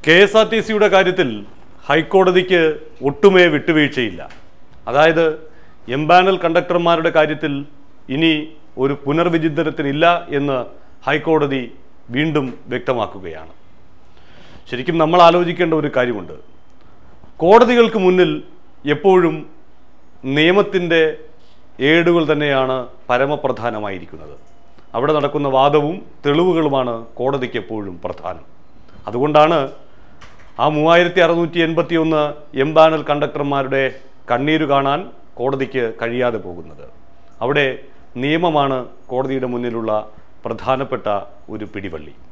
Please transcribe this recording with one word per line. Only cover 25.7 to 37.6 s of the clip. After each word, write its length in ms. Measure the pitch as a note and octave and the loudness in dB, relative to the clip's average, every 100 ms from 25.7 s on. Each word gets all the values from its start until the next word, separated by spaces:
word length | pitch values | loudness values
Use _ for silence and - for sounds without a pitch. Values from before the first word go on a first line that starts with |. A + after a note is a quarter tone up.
| D3 D3 F#3+ - - C#3+ | 4 2 -4 -12 -6 0
തെളിവുകളുമാണ് 720 | D3 F3+ E3 D#3 C#3 B2 A#2 A#2 - | 2 4 2 2 0 -2 -4 -10 -4
കോടതിക്ക് 380 | B2 C#3 B2+ A#2+ | -2 -2 -2 -6
എപ്പോഴും 320 | G2 G#2+ G2 E2+ F2+ | -6 -8 -8 -8 -10
പ്രധാനം. 400 | F2 D#2+ F2 - - - - - - - | -8 -10 -10 -14 -18 -18 -18 -18 -14 -8
അതുകൊണ്ടാണ് 500 | A#2 D3 D3+ D#3 E3+ C3+ - - - - - - - - - | -2 2 4 4 2 -2 -8 -18 -18 -18 -18 -18 -18 -16 -2
ആ 20 | C#3 | 0
മൂവായിരത്തി 460 | D3+ D#3 E3+ F3 F3 E3 | 2 4 4 4 4 2
അറുന്നൂറ്റി 340 | E3+ E3+ E3+ E3 | 2 0 0 0
എൺപത്തിയൊന്ന് 540 | E3 E3 E3 D#3+ D#3 D3 C#3+ - B2+ | 0 0 0 2 2 0 -4 -10 -2
എംപാനൽ 380 | C#3 D#3 D#3+ D#3+ D3 | 2 6 6 4 -2
കണ്ടക്ടർമാരുടെ 760 | D3 D3 D3+ C#3+ C#3 C3+ C#3 C3 - - - - | -2 -2 -2 -2 -2 0 0 0 -4 -16 -16 -2
കണ്ണീര് 340 | A#2+ C#3+ D#3 D3+ | 0 2 2 2
കാണാൻ 280 | C#3 C#3 D3 G3 - - - | 2 2 -2 -4 -14 -18 -4
കോടതിക്ക് 460 | B2 C#3 C3+ C3 A#2 A2 | -2 -2 -2 -2 -4 -4
കഴിയാതെ 380 | A2+ B2 B2 A2+ | -4 0 -2 -2
പോകുന്നത്. 400 | F#2 F2 D#2 C#2+ C#2+ - - - - - | -8 -12 -14 -16 -16 -18 -18 -18 -18 -6
അവിടെ 220 | A#2+ D3 | 0 2